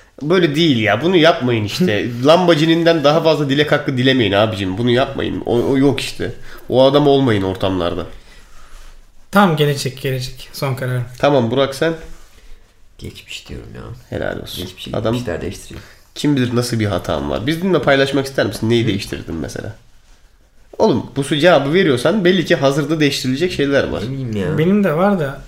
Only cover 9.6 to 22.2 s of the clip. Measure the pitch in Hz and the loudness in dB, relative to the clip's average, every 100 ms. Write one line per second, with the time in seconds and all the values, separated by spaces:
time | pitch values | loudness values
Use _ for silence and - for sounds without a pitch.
9.6 | 147 135 135 - 139 131 127 - - - | 0 -2 -6 -6 -6 -6 -8 -12 -16 -6
10.6 | 139 127 127 127 120 - 143 143 113 127 | -6 -4 -4 -4 -6 0 2 4 2 0
11.6 | 135 - 160 165 - - - - - - | 0 0 -2 -2 -10 -18 -20 -20 -20 -20
12.6 | _ _ - - - - - - - - | _ _ -20 -18 -16 -16 -16 -16 -14 -16
13.6 | 53 60 55 - - 80 50 50 50 - | -16 -16 -16 -16 -10 -8 -6 -8 -10 -12
14.6 | 92 - - - 110 120 120 82 90 98 | -12 -14 -8 -4 -2 -4 -4 -6 -8 -10
15.6 | - - - - _ - 147 139 120 117 | -14 -18 -20 -20 _ -4 0 0 0 -2
16.6 | 120 117 104 90 - 78 71 67 120 165 | -2 -2 -2 -2 -2 -4 -4 -4 -4 -2
17.6 | 190 170 151 139 135 139 135 - 113 110 | 0 0 2 2 2 0 -2 -2 -4 -2
18.6 | 110 117 110 95 - - - 80 67 - | 0 2 0 -2 -6 -10 -8 -8 -8 -8
19.6 | - - _ - - - _ _ _ _ | -12 -14 _ -20 -20 -20 _ _ _ _
20.6 | - - 220 131 - - 143 151 170 156 | -12 0 0 0 -4 -6 -4 2 4 4
21.6 | 135 175 180 123 156 214 | 4 2 2 2 2 2